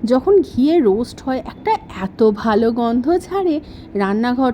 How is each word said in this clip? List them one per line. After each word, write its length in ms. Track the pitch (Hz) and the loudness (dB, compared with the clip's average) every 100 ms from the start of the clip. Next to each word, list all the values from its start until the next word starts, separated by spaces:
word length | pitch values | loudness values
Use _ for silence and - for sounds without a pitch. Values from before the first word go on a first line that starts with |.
| 220 | 2
যখন 360 | 262 359 403 | 0 4 2
ঘিয়ে 380 | 302 240 277 339 | 2 0 2 4
রোস্ট 420 | 233 196 240 - | 2 2 -2 -8
হয়, 160 | - 262 | -6 -6
একটা 400 | - - - 440 - - | -8 -8 -4 -4 -4 -10
এত 220 | 190 - 220 208 | -10 2 2 2
ভালো 360 | 226 208 226 | 0 2 2
গন্ধ 460 | 233 233 233 247 349 | 0 0 0 0 -2
ছাড়ে, 420 | - 392 359 302 - - - | -2 -2 0 -2 -6 -18 -10
রান্নাঘর 600 | 202 196 202 240 247 262 | -4 -2 0 0 0 0